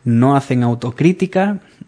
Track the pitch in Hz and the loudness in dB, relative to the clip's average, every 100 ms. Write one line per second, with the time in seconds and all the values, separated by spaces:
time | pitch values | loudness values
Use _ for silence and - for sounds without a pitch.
0 | 123 117 131 139 - 127 120 120 120 - | -2 2 4 2 0 -2 0 -2 -6 0
1 | 156 185 185 190 196 202 _ - | 0 2 -2 -2 -2 -4 _ -20